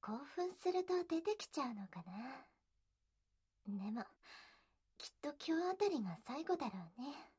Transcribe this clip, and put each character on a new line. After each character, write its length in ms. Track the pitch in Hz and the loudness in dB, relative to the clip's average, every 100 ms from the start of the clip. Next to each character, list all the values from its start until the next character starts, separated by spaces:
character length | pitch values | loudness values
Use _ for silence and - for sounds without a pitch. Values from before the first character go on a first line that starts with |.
興 160 | - 220 | -4 -6
奮 340 | 285 - 359 | -4 0 0
す 200 | 359 359 | 2 2
る 120 | 359 | 4
と 200 | 370 359 | 4 2
出 180 | 349 330 | 4 2
て 140 | 330 427 | 2 0
き 100 | - | 0
ち 140 | - | 0
ゃ 60 | 262 | 0
う 80 | |
の 120 | 214 196 | -2 -6
か 160 | 180 | -8
な。 100 | 175 190 247 269 - _ _ _ _ _ _ _ _ _ _ _ - | -8 -8 -8 -10 -14 _ _ _ _ _ _ _ _ _ _ _ -4
で 260 | 202 196 | -2 -2
も、 120 | 226 - - - - - - _ _ _ _ | -2 -4 -10 -20 -20 -20 -20 _ _ _ _
き 140 | - | -14
っ 0 | _ | _
と 100 | 294 294 - | -4 -4 2
今 160 | 320 | 4
日 80 | 359 | 4
あ 60 | 381 | 4
た 120 | 403 | 4
り 140 | 320 | 4
が 140 | 196 165 - | 0 -2 -6
最 160 | 262 | -6
後 120 | 330 359 | 2 2
だ 120 | 262 | 2
ろ 100 | 190 165 185 | -2 -10 -8
う 20 | |
ね。 300 | 262 285 - | -8 -8 -14